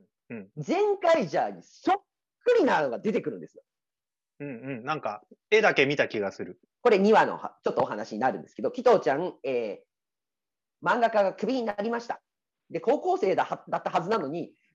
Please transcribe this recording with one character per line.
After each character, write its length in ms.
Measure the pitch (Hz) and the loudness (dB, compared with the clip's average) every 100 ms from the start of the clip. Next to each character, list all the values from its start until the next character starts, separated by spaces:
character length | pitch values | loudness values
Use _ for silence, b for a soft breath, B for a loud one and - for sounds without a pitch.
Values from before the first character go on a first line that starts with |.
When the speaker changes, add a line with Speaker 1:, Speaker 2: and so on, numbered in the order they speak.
| _ _ _ | _ _ _
Speaker 1:
う 40 | |
ん。 140 | 113 95 147 | -14 -14 -14
Speaker 2:
ゼ 240 | 151 339 | -4 0
ン 180 | 415 392 | 0 2
カ 200 | 359 330 | 2 2
イ 100 | 180 | 2
ジ 100 | 156 | -2
ャ 100 | 113 | -4
ー 80 | 98 | -6
に 60 | |
そ 320 | - - - | -18 -6 0
っ 20 | 392 - _ _ _ | 0 -2 _ _ _
く 140 | - 466 | 2 4
り 60 | |
な 160 | 285 180 | 4 2
の 80 | 143 | 0
が 80 | 110 | -2
出 140 | 196 | -2
て 80 | 202 | -2
く 100 | - | -4
る 60 | 98 | -8
ん 40 | |
で 60 | 78 | -14
す 100 | - | -20
よ。 60 | _ _ _ _ _ _ _ _ | _ _ _ _ _ _ _ _
Speaker 1:
う 40 | |
ん 40 | 143 | -12
う 20 | 117 131 127 | -12 -10 -10
ん。 40 | |
な 100 | 123 156 | -6 -6
ん 40 | |
か、 220 | 113 104 _ - _ | -6 -10 _ -20 _
絵 100 | 214 | 4
だ 140 | 202 | 4
け 120 | 165 135 | 4 2
見 100 | 143 | 2
た 120 | 120 | -2
気 100 | 113 | -2
が 140 | 98 | -6
す 120 | - | -6
る。 140 | 90 - _ _ | -12 -14 _ _
Speaker 2:
こ 100 | 240 | 2
れ 80 | 202 | 4
二 140 | 202 | 6
話 140 | 202 139 | 6 4
の 100 | 85 | -2
は-、 200 | - - | -10 -6
ち 60 | - | -4
ょ 20 | |
っ 20 | |
と 80 | 101 | -2
お 20 | |
話 280 | 131 107 113 | -2 -4 -8
に 60 | 107 | -2
な 140 | 127 | -2
る 60 | 98 | -2
ん 40 | |
で 60 | - | -10
す 60 | |
け 80 | - | -6
ど、 80 | 107 | -6
紀 120 | - | 0
藤 180 | 247 196 | 4 4
ち 100 | 156 | 4
ゃ 60 | 139 | -2
ん、 180 | 175 - | -2 -6
え 400 | 135 123 110 92 _ _ _ _ _ _ _ _ _ _ | -6 -4 -4 -10 _ _ _ _ _ _ _ _ _ _
ー、 60 | 165 | -2
漫 120 | 220 | 2
画 100 | 226 | 2
家 120 | 214 | 2
が 120 | 196 | 0
ク 120 | 180 214 | 0 -4
ビ 80 | |
に 80 | 262 | -2
な 120 | 226 | -4
り 160 | 202 214 | -4 -4
ま 100 | 233 | -6
し 60 | 233 | -8
た。 140 | - _ _ _ _ _ | -12 _ _ _ _ _
で、 100 | 160 | -6
高 200 | - 277 | 0 0
校 160 | 370 370 | 0 0
生 160 | 202 165 | 0 0
だ 80 | |
は-、 200 | 127 - - | -2 -6 -6
だ 100 | 170 | -6
っ 40 | |
た 80 | 190 | -2
は 100 | 180 | -2
ず 80 | 170 | 0
な 100 | 220 | -2
の 100 | 139 | -2
に、 240 | 170 139 b b | -6 -10 b b